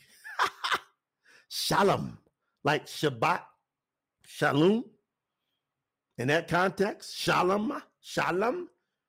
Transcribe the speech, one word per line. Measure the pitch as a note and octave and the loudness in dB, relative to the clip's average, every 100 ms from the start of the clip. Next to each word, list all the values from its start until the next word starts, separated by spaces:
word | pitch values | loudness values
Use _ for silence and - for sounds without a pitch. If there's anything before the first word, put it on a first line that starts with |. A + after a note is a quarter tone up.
| _ - - - | _ -20 -12 -2
<laughs> | - - - B4 - _ _ _ _ - _ | -2 -2 -4 -4 -6 _ _ _ _ -20 _
Shalom, | - - D#3 G3 B2+ C2+ - _ _ _ _ | -6 -2 2 4 2 -2 -12 _ _ _ _
like | C#3 D3 - | -2 -2 -4
Shabbat, | - D3+ A#2 C#3+ F#3 - _ _ _ _ _ _ _ - | -4 -2 0 0 0 -6 _ _ _ _ _ _ _ -20
Shalom. | - D3 C#3 E3+ A3 - _ _ _ _ _ _ _ _ _ _ _ _ - | 0 2 4 4 4 -2 _ _ _ _ _ _ _ _ _ _ _ _ -6
In | B2 | 0
that | D#3 E3 | 0 2
context, | E3+ F#3+ F#3+ G3 A3 - - | 0 2 2 -2 -2 -12 -6
Shalom, | E3+ D#3+ F3+ G3+ G#3+ D4 - _ | -2 2 2 0 -2 -6 -12 _
Shalom. | - - D3 F3 A3 F4+ F4 _ _ _ | -8 -4 -2 0 -2 -2 -8 _ _ _